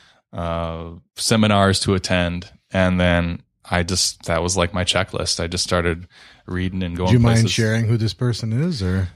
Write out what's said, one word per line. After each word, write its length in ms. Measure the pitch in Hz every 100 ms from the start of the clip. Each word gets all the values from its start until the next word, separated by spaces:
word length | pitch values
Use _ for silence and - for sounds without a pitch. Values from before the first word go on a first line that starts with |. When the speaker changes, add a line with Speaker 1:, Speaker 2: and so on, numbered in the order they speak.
| _ _ _
Speaker 1:
uh, 560 | 85 85 82 82 82 82 82 _ -
seminars 640 | - 113 107 101 98 92
to 120 | - 95
attend. 540 | - 92 87 87 90 _ _
And 280 | 95 92 90
then 420 | 90 87 85 85 _ _
I 200 | - 87
just, 400 | 87 90 - -
that 180 | - 82
was 120 | 87 92
like 180 | 87
my 100 | 90
checklist. 560 | 90 87 87 - 85 -
I 80 | 85
just 160 | 87
started 440 | - 90 85 82 90 - - - -
reading 380 | 90 92 92
and 120 | 87 87
going 120 | 90
Speaker 2:
Do 60 |
you 60 | 120
mind 180 | 117 113
Speaker 1:
places. 100 | 110
Speaker 2:
sharing 340 | 104 110 113 113
who 120 | 117
this 160 | 110
person 400 | - 123 113 113
is, 280 | 117 170 143
or? 260 | 92 95 90